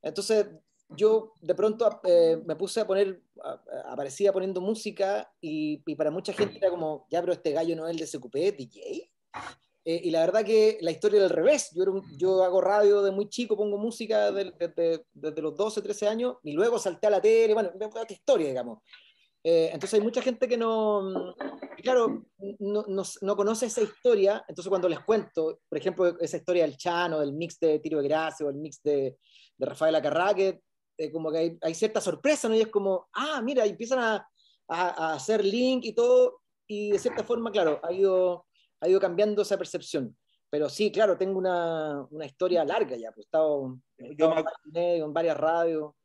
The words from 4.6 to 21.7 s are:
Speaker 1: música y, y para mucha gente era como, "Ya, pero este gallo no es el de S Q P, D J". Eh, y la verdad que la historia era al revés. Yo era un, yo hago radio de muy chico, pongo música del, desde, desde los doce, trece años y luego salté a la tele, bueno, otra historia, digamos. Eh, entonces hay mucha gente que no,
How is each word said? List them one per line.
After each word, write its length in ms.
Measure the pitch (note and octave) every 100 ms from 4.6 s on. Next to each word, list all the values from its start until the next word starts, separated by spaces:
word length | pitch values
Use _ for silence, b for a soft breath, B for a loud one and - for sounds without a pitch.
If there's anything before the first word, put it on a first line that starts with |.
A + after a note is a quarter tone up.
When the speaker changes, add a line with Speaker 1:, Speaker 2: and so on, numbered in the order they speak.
Speaker 1:
música 720 | F#3 A3 G#3+ - G3 G#3 - _
y, 420 | E3 D#3 D3+ D3+ -
y 80 |
para 160 | D3 D3+
mucha 220 | D#3+ G3
gente 260 | G3 G3+ -
era 100 | F#3
como, 360 | F3 D#3 D3+ _
"Ya, 100 | E3
pero 120 | E3+
este 200 | E3+ E3
gallo 220 | D3 E3 E3
no 100 | D#3+
es 60 |
el 60 | E3
de 60 |
S 140 | D#3 D#3
Q 100 | A#2+
P, 240 | C#3 F3+
D 180 | G3+ -
J". 760 | - - D#4+ - _ _ - - - _ _ -
Eh, 140 | E3
y 60 | F3
la 100 | D#3+
verdad 220 | E3 G3+ G#3
que 320 | A3 G#3+ G#3+
la 100 | E3
historia 260 | D#3+ G#3 G#3
era 80 | F#3+
al 40 |
revés. 400 | F3+ F#3 C#4+ -
Yo 80 | D#3+
era 100 | F#3+
un, 100 | F#3+ F#3+ C#3+
yo 260 | F3+ F#3
hago 200 | F#3 F#3
radio 400 | F#3 G#3 G3+ G3+
de 80 | G3
muy 180 | F#3+ G#3
chico, 260 | - A#3+
pongo 220 | G#3 G#3 G3+
música 560 | A3 A3+ G#3+ G#3+ G#3
del, 220 | G3 F#3+ -
desde, 460 | E3+ - E3 D#3+ -
desde 300 | - D3 D#3
los 120 | D#3
doce, 280 | D3 G#3+ G#3+
trece 260 | - G#3 G#3
años 300 | A3 B3 B3
y 100 | D3+
luego 260 | D3 A3+ A#3
salté 280 | G3 E3 G#3+
a 40 |
la 100 | G3
tele, 320 | G#3 A3+ A3+
bueno, 180 | G#3+ G3
otra 320 | F3+ G#3+ A3 A3
historia, 400 | G3 - B3 D3+
digamos. 300 | B2+ A#2+ A2 _ b b b b _
Eh, 260 | E3 E3 D#3+
entonces 180 | D#3+ F#3+
hay 80 | A3
mucha 220 | G#3+ A#3
gente 260 | B3+ B3 B3
que 80 | A#3+
no, 800 | A3+ A3 G#3+ G#3 F#3+ F#3 F3+ - C#4+ - -